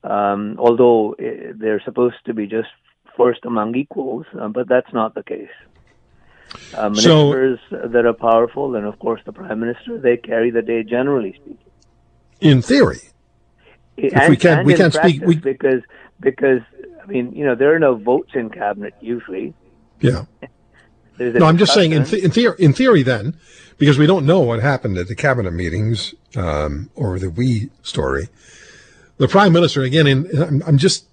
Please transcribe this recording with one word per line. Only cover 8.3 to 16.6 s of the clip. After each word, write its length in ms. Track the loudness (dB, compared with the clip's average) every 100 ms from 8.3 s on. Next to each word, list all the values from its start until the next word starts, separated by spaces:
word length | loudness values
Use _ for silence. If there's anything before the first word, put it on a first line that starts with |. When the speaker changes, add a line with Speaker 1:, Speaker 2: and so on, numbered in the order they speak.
| 2 2 -2 -6 -6
Speaker 1:
and 100 | -8
of 140 | -8
course 220 | -8 -8 -10
the 60 |
prime 300 | -16 -10 -6
minister, 360 | -6 -8 -12 -4
they 200 | -2 -2
carry 340 | -2 -2 -2
the 100 | -2
day, 220 | -4 -6
generally 500 | -4 -4 -2 -2 -4
speaking. 240 | -12 -20 -20 _ _ _ _ _ _ _ _
Speaker 2:
In 200 | 2 4
theory, 380 | 2 2 2 0 -16 _ _ _ _ _ _ _ _ -6
Speaker 1:
I-, 40 |
Speaker 2:
if 120 | -2
Speaker 1:
and, 160 | 2 4
Speaker 2:
we 80 | 4
can't, 220 | 4 4
Speaker 1:
and 80 | 4
Speaker 2:
we 60 |
Speaker 1:
in 40 | 4
Speaker 2:
can't 160 | 4
speak, 280 | 4 2 2
Speaker 1:
practice, 60 | 0
Speaker 2:
we 80 | 0
Speaker 1:
because, 440 | 0 -2 0 0 -4 -20 -20 _
because, 420 | -4 0 0 0